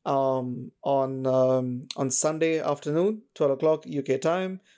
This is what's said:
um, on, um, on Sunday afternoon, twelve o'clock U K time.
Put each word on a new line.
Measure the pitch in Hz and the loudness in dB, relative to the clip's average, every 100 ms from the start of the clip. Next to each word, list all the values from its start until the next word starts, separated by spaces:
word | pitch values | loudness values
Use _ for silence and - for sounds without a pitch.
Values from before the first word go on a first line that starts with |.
| - | -2
um, | 139 135 131 127 123 131 _ | 0 0 0 -4 -8 -12 _
on, | - 139 131 135 131 | -2 0 0 -2 0
um, | 131 131 131 127 123 143 - | 4 4 4 0 -4 -8 -4
on | 135 | -2
Sunday | - 156 160 160 160 | 0 0 0 0 0
afternoon, | - 143 147 156 190 214 - | 0 -4 -2 0 0 -2 -8
twelve | - 147 | 0 0
o'clock | 135 156 156 | 2 2 2
U | - 143 | -2 -6
K | 135 135 | -2 0
time. | 156 175 185 190 _ | 0 0 -2 -8 _